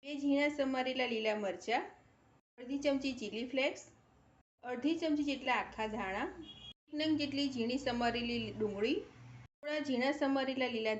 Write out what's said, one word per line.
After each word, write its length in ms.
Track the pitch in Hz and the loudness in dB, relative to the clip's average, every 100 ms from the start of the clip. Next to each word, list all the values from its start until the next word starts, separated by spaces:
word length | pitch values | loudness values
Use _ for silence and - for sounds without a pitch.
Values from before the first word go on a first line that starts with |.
બે 160 | 277 285 | -6 -2
ઝીણા 300 | 285 277 294 294 | 4 6 4 2
સમારેલા 500 | 269 262 262 262 233 226 | 0 2 0 2 2 2
લીલા 200 | 214 214 | 2 0
મરચાં, 480 | 202 180 - 240 - - - _ _ _ _ - | 0 -4 0 0 0 -12 -20 _ _ _ _ -16
અડધી 220 | 247 277 285 | -4 0 2
ચમચી 300 | 277 269 247 | 2 0 -4
ચીલી 260 | 208 208 254 269 | -4 -4 -2 2
ફ્લેક્સ, 340 | 277 - - - _ _ - _ _ _ | 0 0 -14 -20 _ _ -20 _ _ _
અડધી 320 | 240 247 269 330 | -8 -2 0 0
ચમચી 260 | 330 294 294 | 2 0 0
જેટલા 280 | 269 269 240 | -2 0 0
આખા 280 | 190 - 220 214 | 0 -4 -4 -2
ધાણા, 320 | 196 196 294 359 311 - - - _ | -4 -2 -4 -6 -14 -14 -16 -20 _
એક 120 | 302 | -2
નંગ 180 | 311 302 | 2 2
જેટલી 260 | 294 269 285 262 | 2 0 0 0
ઝીણી 240 | 226 254 262 | 0 0 0
સમારેલી 520 | 240 240 233 233 240 220 208 | 2 2 0 -2 -2 -2 -2
ડુંગળી, 360 | 214 196 220 349 - - - - - _ | -2 0 2 0 -2 -16 -18 -18 -20 _
થોડા 240 | 294 302 285 | -4 -4 0
ઝીણા 260 | 247 254 294 | 2 2 2
સમારેલા 540 | 277 269 262 262 254 | 2 2 2 0 0
લીલા 220 | 233 220 214 | 0 0 0